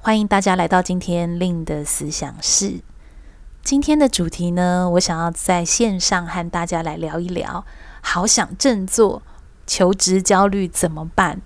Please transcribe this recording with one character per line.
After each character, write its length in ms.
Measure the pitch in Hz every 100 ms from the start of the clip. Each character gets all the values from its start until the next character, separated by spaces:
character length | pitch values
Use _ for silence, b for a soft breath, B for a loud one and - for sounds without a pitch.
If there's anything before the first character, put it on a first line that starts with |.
欢 160 | - 220
迎 80 | 208
大 140 | 196
家 140 | 196 185
来 120 | 170
到 140 | 185
今 180 | 180 180
天 400 | - 170 170 170
令 240 | 180 170
的 220 | 160 151 147
思 240 | - 147
想 260 | 156 143 -
室。 400 | - - 190 175 - b b b b b b -
今 160 | - 277
天 200 | 285 302
的 100 | 277
主 180 | - 165
题 220 | - 175
呢， 400 | 175 180 180 180
我 60 | 175
想 160 | 185 165
要 140 | 170
在 340 | 165 - 180
线 360 | 170 - 233 190
上 260 | - 185 175
和 240 | 175 170
大 160 | 170 170
家 160 | 170
来 160 | 165 156
聊 220 | 160 156
一 80 | 175
聊， 360 | 175 - 175 - B B B
好 240 | - 190 208
想 320 | - 190 185
振 300 | 277 220 185
作， 340 | - 208 - b b b - -
求 260 | - 180
职 260 | 190 - 185
焦 280 | 185 190 202
虑 200 | 202 185
怎 220 | - 170
么 160 | 156 160
办？ 260 | - 180 147